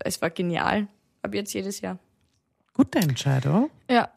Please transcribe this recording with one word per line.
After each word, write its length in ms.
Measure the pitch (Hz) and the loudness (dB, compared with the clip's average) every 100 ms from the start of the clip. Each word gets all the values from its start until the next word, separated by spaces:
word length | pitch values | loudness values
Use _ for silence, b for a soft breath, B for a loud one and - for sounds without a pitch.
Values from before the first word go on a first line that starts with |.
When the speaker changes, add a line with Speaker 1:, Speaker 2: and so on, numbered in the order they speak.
Speaker 1:
es 180 | - - | -6 -2
war 80 | 170 | -2
genial. 580 | - 175 165 - 208 202 _ _ _ | 0 0 0 2 0 -2 _ _ _
Ab 120 | 202 | -8
jetzt 200 | 202 208 | -6 -6
jedes 280 | 202 196 196 | -6 -6 -6
Jahr. 180 | - 185 _ _ _ _ _ _ _ | -8 -8 _ _ _ _ _ _ _
Speaker 2:
Gute 260 | - 269 302 | 0 2 2
Entscheidung. 720 | 156 123 143 131 139 180 302 - - | 0 0 0 0 2 2 0 -4 0
Speaker 1:
Ja. 200 | 240 - | 2 2